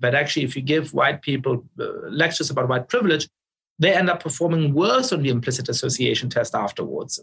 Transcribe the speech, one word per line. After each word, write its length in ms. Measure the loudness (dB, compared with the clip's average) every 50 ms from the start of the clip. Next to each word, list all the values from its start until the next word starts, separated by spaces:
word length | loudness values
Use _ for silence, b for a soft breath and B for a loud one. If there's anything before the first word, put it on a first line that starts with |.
that 140 | 0 2 2
actually 280 | 2 0 0 0 -2 -2
if 120 | -2 -2
you 60 | -4
give 320 | 0 0 0 0 0 0 0
white 280 | 2 2 2 0 -2
people, 420 | -2 -2 -2 -2 0 -2 -2 -2 -4 -10 _ -8
uh, 60 | -8 -8 -8 -10 -10 -4
lectures 400 | 0 0 0 2 0 -2 -4 -2
about 180 | -2 -2 0
white 220 | 0 0 -2 -2 0
privilege, 380 | 0 2 2 2 2 0 -2 -6 _ _ _ _ _ _ _ _ _
they 160 | 2 2 4 4
end 160 | 4 2 2
up 140 | 0 0 -4
performing 500 | -6 -2 0 0 2 2 2 2 2 2
worse 380 | 4 4 4 4 2 2 0
on 100 | 0 0
the 80 | 2 2
implicit 380 | 0 0 0 -2 -4 -4 -4
association 600 | -4 -4 -2 -2 -2 0 0 0 0 0 0 -2 -2
test 260 | -2 -2 -2 -2 -2
afterwards 640 | -2 -4 -4 -4 -6 -6 -6 -6 -8 -6 -6 -8 -10